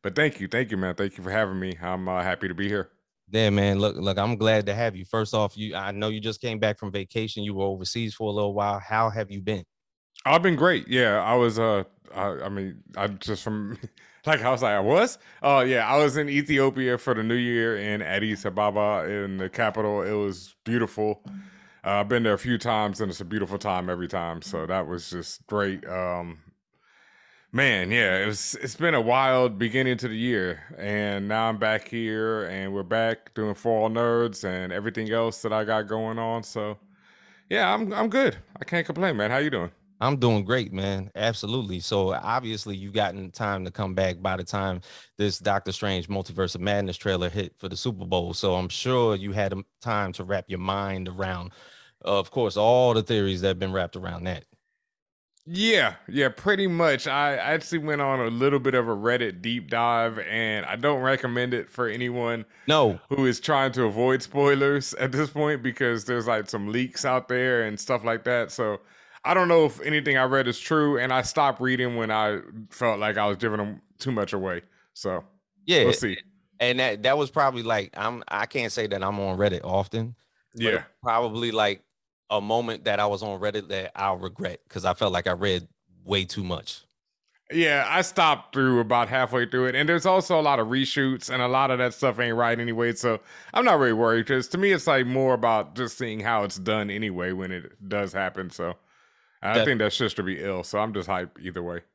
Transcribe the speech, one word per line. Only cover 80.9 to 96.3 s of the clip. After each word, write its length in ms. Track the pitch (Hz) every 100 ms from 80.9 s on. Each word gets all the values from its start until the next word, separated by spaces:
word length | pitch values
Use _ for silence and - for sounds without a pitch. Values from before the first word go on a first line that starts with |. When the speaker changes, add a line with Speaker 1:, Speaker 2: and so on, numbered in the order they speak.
| _
Speaker 2:
probably, 480 | 123 113 120 107 117
like, 320 | 110 104 98 _ _ _ _ _
a 100 | 107
moment 440 | 104 113 120 113
that 140 | 113 101
I 60 |
was 160 | 104 101
on 180 | 107 98
Reddit 280 | 104 104 98
that 240 | 95 92
I'll 220 | - 98 92
regret, 420 | 92 95 95 87 _
'cause 160 | 95
I 120 | 90
felt 180 | 87 104
like 140 | 90 92
I 60 |
read 340 | 87 101 90 85 _ _ _
way 220 | 90 98
too 180 | 92 -
much. 380 | 90 82 - - _ _ _ _ _ _ _
Speaker 1:
Yeah, 340 | 160 160 143 110
I 140 | 170
stopped 500 | 180 - 165 143 -
through 280 | 139 131 123
about 300 | 110 120 113
halfway 360 | 131 123 123 120
through 200 | 127 127
it. 80 |
And 120 | 127 151
there's 200 | 170 185
also 320 | 185 175 165
a 20 |
lot 180 | 151 135
of 100 | 110
reshoots, 600 | 131 131 147 135 131 -
and 140 | 127
a 40 | 123
lot 220 | 131 135
of 80 | 127
that 160 | 123
stuff 260 | - 135 110
ain't 160 | 120
right 240 | 117 117 117
anyway. 340 | 120 113 120
So 260 | 113 120 110 - - -
I'm 100 | -
not 140 | 247 160
really 160 | 127
worried, 320 | 110 117 113
'cause 220 | 110 131 123
to 80 | 175
me, 140 | 196
it's, 160 | 175 -
like, 180 | 139
more 300 | 123 131 131
about 400 | 123 117 110 101
just 240 | 113 127 -
seeing 200 | 120 107
how 240 | 107